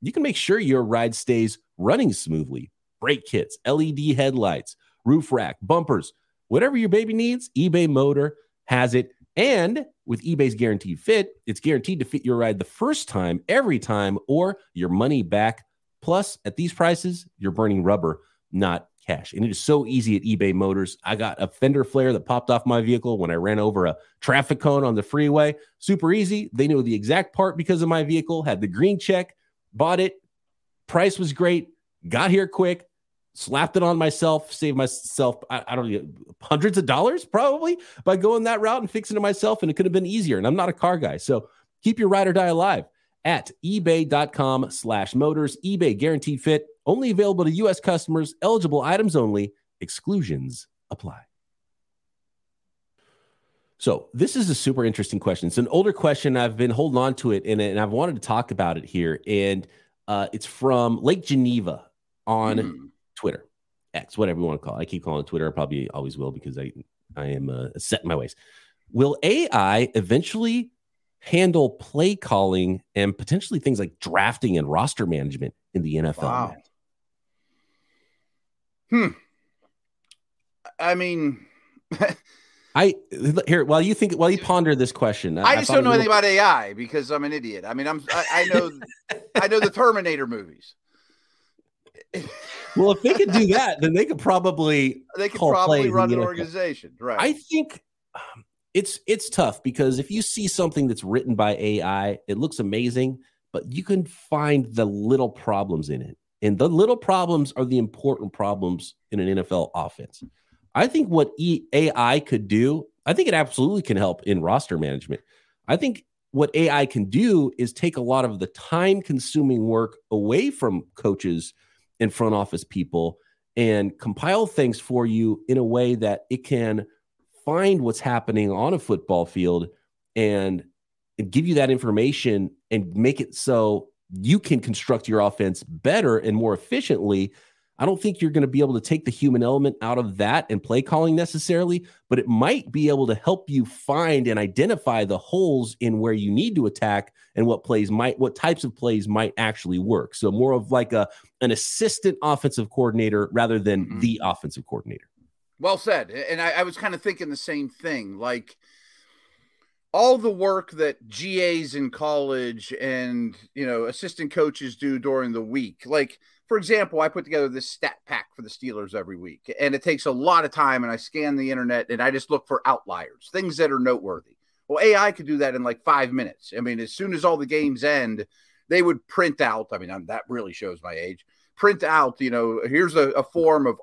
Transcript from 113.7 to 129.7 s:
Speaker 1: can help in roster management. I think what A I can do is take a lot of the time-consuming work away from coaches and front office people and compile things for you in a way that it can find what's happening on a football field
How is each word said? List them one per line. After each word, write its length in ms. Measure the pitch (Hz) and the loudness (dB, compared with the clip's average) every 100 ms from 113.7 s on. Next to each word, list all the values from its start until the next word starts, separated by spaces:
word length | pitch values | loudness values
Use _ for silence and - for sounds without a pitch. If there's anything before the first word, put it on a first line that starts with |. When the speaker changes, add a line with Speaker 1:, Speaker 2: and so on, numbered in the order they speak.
| 202 | 0
Speaker 1:
can 160 | - 101 | 0 0
help 260 | 98 87 | 0 0
in 180 | - 95 | -2 0
roster 360 | 82 123 - 82 | 2 0 0 -2
management. 420 | 73 69 - - _ _ _ _ - | -2 -4 -8 -10 _ _ _ _ -2
I 80 | 156 | 0
think 300 | 277 214 _ _ _ | 0 -4 _ _ _
what 200 | 135 147 | 0 2
A 160 | 156 165 | 2 2
I 160 | 143 139 | 2 0
can 240 | 120 98 | -2 0
do 420 | 127 233 185 139 - | 2 4 4 2 -2
is 160 | 120 | -6
take 240 | - 175 147 | -2 -4 -2
a 40 | |
lot 220 | 120 131 | 0 2
of 160 | 123 101 | 0 -2
the 80 | 92 | -8
time-consuming 1160 | - - 165 190 196 - 135 - 156 139 123 110 | -10 -4 0 2 2 0 -4 -2 0 2 2 2
work 300 | 113 113 - - | 0 0 -6 -4
away 420 | 107 104 127 240 | -2 2 2 0
from 340 | 139 120 90 - - | 0 -2 -2 -6 -4
coaches 580 | 110 95 95 82 - - _ _ _ - | -2 -2 -2 -4 -6 -14 _ _ _ -2
and 120 | 113 | -2
front 220 | - 113 | 0 0
office 300 | 104 98 85 | 0 -2 -6
people 560 | - 92 - 85 82 - _ _ _ - | -8 -6 -4 -2 -2 -4 _ _ _ -2
and 400 | 113 104 98 - | 2 2 0 -4
compile 480 | 110 101 156 202 220 | -8 -6 0 0 0
things 320 | - 127 107 | 0 0 -2
for 260 | - 123 117 | -4 -2 0
you 340 | 110 113 107 - | 0 0 -2 -2
in 120 | 131 | 0
a 40 | |
way 300 | 117 120 123 | 0 0 0
that 320 | 120 107 98 - | 0 -2 -4 -6
it 120 | 127 | -8
can 400 | 127 127 113 107 104 _ _ _ _ _ - | -4 -2 0 -2 -6 _ _ _ _ _ -4
find 340 | 165 196 190 | 0 2 2
what's 200 | 120 110 | 0 -2
happening 520 | 131 120 - 110 104 | -2 -2 0 0 0
on 220 | 98 135 | 0 0
a 60 | 180 | 0
football 440 | - 98 - 90 | 0 -2 0 0
field 440 | 85 92 87 87 85 | 0 0 0 0 -2